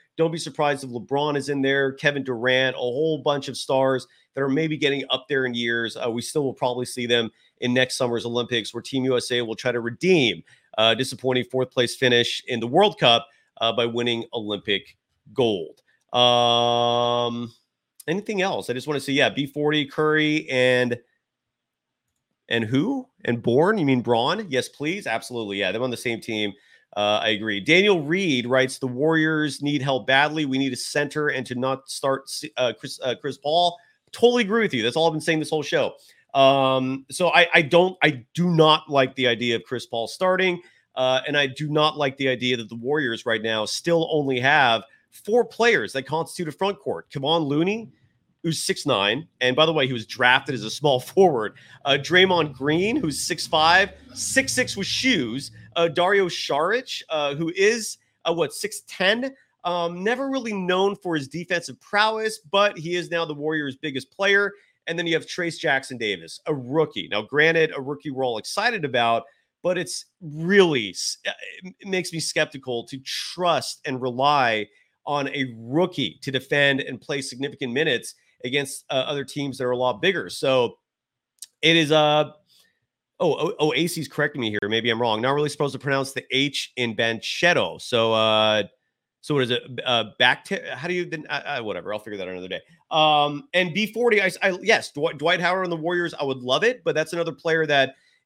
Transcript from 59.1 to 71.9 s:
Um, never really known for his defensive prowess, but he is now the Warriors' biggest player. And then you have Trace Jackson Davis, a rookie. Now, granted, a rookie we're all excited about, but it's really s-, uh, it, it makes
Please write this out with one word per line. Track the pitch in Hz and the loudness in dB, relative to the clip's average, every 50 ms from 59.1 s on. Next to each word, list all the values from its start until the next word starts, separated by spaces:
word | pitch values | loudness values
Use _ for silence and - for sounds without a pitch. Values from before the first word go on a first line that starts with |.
| 214 233 254 269 269 _ _ _ _ _ - | 2 0 -2 -6 -8 _ _ _ _ _ -6
Um, | 175 175 175 170 170 175 175 185 | -4 -2 -2 -2 -4 -4 -4 -2
never | 214 247 247 277 269 | -2 -2 -2 -2 -4
really | 269 269 226 233 208 | -4 -4 -4 -4 -4
known | 196 185 180 185 185 196 196 202 | -4 -2 0 2 2 2 2 0
for | - - 180 165 | -2 -4 -4 -4
his | 151 135 131 | -4 -4 -6
defensive | - 165 175 - 185 170 165 - 127 - _ | -8 -10 -6 -4 -4 -4 -4 -6 -12 -16 _
prowess, | - - 202 214 220 220 220 220 220 214 - | -2 0 2 2 2 2 -2 -4 -4 -6 -8
but | _ 147 - 196 202 208 196 175 | _ -2 2 2 2 2 0 -2
he | 151 170 175 | -6 -4 -4
is | 180 165 147 | -4 -4 -2
now | 170 170 165 | -2 -2 -2
the | 156 151 | -4 -6
Warriors' | 143 147 156 160 156 147 139 127 | -6 -4 -4 -2 -2 -4 -6 -8
biggest | - - 156 131 131 - - | -8 -8 -6 -6 -6 -8 -10
player. | _ - 196 202 196 202 202 196 202 - _ _ _ _ - | _ -2 2 4 4 4 2 0 -4 -10 _ _ _ _ -8
And | - 170 170 | -8 -4 -4
then | 175 | -2
you | 170 165 | -2 -2
have | 151 - | -2 -2
Trace | - - - 175 170 160 - | -4 -8 -6 -6 -6 -6 -4
Jackson | - 156 135 135 131 - 131 117 | -2 0 0 0 -2 -4 -8 -4
Davis, | 113 104 98 85 82 80 - - - | -2 -2 -2 -4 -6 -12 -18 -12 -6
a | 165 156 | -6 -6
rookie. | 139 123 120 135 160 151 151 - 107 82 80 | -4 -4 -2 0 0 0 0 0 -8 -6 -4
Now, | 95 104 110 | -4 -4 -4
granted, | 101 131 147 151 165 165 165 156 156 170 | -2 2 2 4 4 4 4 2 0 0
a | 143 | -4
rookie | 135 135 147 135 - 156 | -8 -8 -10 -10 -10 -10
we're | 131 127 135 | -6 -4 -2
all | 123 117 107 | -2 -2 -4
excited | - - - 202 208 240 240 202 151 | -6 -8 -4 -2 -2 -2 -2 -2 -4
about, | 135 120 120 117 117 117 113 - - _ _ _ _ _ _ - | -2 0 2 2 2 2 0 -2 -6 _ _ _ _ _ _ -4
but | 175 - | -4 -2
it's | 170 170 - - - - _ _ _ | -2 -4 -6 -8 -12 -14 _ _ _
really | 185 156 143 156 160 175 202 202 185 170 147 127 107 98 | -16 -14 -10 -6 -2 4 6 6 6 6 6 0 -2 -4
s-, | 85 - - - - - - | -6 -8 -6 -8 -8 -8 -8
uh, | 175 - - - - - - 185 | -10 -10 -10 -10 -18 -18 -18 -18
it, | 185 - _ | -20 -20 _
it | - | -10
makes | 202 | -4